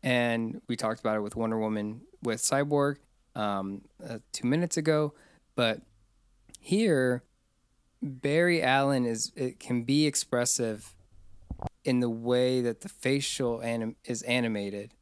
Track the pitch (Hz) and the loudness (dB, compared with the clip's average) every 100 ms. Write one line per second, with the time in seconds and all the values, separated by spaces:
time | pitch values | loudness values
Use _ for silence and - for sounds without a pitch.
0 | 139 123 120 117 113 - _ 120 110 113 | 2 2 2 0 -2 -6 _ -4 -2 -2
1 | 113 107 104 117 113 113 110 107 104 113 | -2 -2 -2 -4 -2 0 -2 -2 -4 -8
2 | - - 123 113 - 139 143 147 139 139 | -16 -8 -4 -2 0 0 2 2 0 -2
3 | _ _ _ - 104 101 98 101 - _ | _ _ _ -4 -2 -2 -4 -8 -12 _
4 | - 117 _ - 123 147 175 - 151 156 | -12 -12 _ -4 0 2 0 0 2 2
5 | 151 - - _ _ - 117 110 - _ | 0 -4 -20 _ _ 0 0 0 -8 _
6 | _ _ _ _ _ - - 190 226 147 | _ _ _ _ _ -20 -2 2 4 4
7 | 127 123 - _ _ _ _ _ _ _ | 2 0 -6 _ _ _ _ _ _ _
8 | 139 131 143 151 175 170 127 135 139 139 | -8 -4 0 2 4 4 4 4 4 2
9 | 123 113 - - 127 - - 123 117 143 | 0 -2 -6 -4 -6 -6 -4 -2 2 2
10 | 151 139 - 123 123 - 117 107 - - | 2 0 -2 0 0 0 -2 -4 -10 -20
11 | - - - - - - - _ - 123 | -20 -20 -20 -20 -14 -10 -10 _ 0 2
12 | 120 113 117 123 127 127 120 110 - - | 2 -2 2 4 4 2 0 -2 -10 -6
13 | 131 139 139 - 127 117 117 117 113 113 | 0 0 0 -2 -2 -2 -2 -2 -4 -8
14 | - 117 120 123 117 104 101 101 104 _ | -8 -6 0 0 2 -2 -4 -6 -10 _